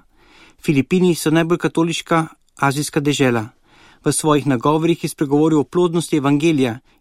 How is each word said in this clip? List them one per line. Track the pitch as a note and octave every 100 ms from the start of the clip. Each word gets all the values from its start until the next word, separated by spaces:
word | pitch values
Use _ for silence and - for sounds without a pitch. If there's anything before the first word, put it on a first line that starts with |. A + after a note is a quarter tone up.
| - _ _ - - _
Filipini | - C#3 - F#3 F3+ D#3
so | D#3+
najbolj | D#3+ E3 F3 D#3+
katoliška | - E3+ D#3+ - E3 D#3+ - _ -
azijska | C#3 C3+ C#3+ D#3+
dežela. | D3 C#3 C3 A#2 A2 _ _ _ - _ D3+
V |
svojih | - D#3 D3 C#3
nagovorih | B2 D3 D#3 E3+ D#3+
je | D#3
spregovoril | - C#3+ D3 D#3+ D#3
o |
plodnosti | C3 F3 F3 E3 - D#3
evangelija | C3+ C#3+ E3 D3+ B2+ A2+ _ _